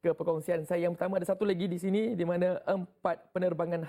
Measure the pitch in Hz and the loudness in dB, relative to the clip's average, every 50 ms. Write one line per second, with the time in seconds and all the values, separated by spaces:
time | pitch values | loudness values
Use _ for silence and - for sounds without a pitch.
0 | - 170 156 - 165 170 165 160 156 - 175 165 156 - 180 170 170 175 175 - | 2 2 0 2 0 0 0 0 0 -2 -2 -2 0 -2 -2 0 0 0 0 0
1 | 175 185 196 190 180 196 190 190 214 202 190 170 190 185 175 175 180 190 190 208 | -2 0 0 0 0 0 0 0 2 0 2 0 0 -2 -2 -2 0 0 2 2
2 | 220 226 226 175 175 170 175 175 180 180 180 - - - 196 190 180 - _ _ | 2 0 0 0 0 0 2 2 2 2 0 0 0 0 0 0 -2 -8 _ _
3 | - 185 170 - - _ _ 185 180 180 170 156 170 170 175 165 160 | -2 -2 -2 -2 -6 _ _ 0 0 0 0 0 -2 -2 -2 -4 -4